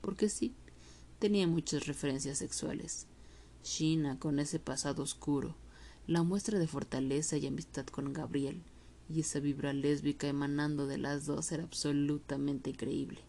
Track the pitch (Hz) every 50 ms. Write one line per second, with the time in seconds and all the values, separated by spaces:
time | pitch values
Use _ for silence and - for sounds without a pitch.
0 | - 202 190 - 214 208 - - - 247 - - - - - - - - - -
1 | - - - - 220 214 208 202 190 165 165 170 160 - - 147 - 147 147 151
2 | - 143 131 135 143 139 - - - - - - - 151 147 - - - - -
3 | - - - - - - - - - - - - - - - - 156 156 160 160
4 | 151 139 131 135 - 156 143 143 147 143 - 160 - - 131 127 - 143 139 143
5 | 139 139 - - - - 147 139 117 - 160 - - - - - - - - -
6 | - - 165 170 170 170 185 202 - - 214 196 165 160 - 139 - - - 131
7 | 135 135 135 143 151 - - 147 139 139 139 143 - - - 143 131 - - -
8 | 143 139 139 - 151 123 - 143 139 135 - 175 170 - - - - - - -
9 | - - 160 160 156 - - 147 143 143 139 143 147 143 139 139 135 143 147 143
10 | 147 143 143 - - 143 139 143 143 143 143 147 147 151 151 143 139 139 139 147
11 | - 139 143 143 147 147 143 147 156 - 170 151 170 170 - - - 147 147 143
12 | 143 143 147 147 - - 143 139 139 143 143 131 - - - - 226 - - 143
13 | 135 - - - -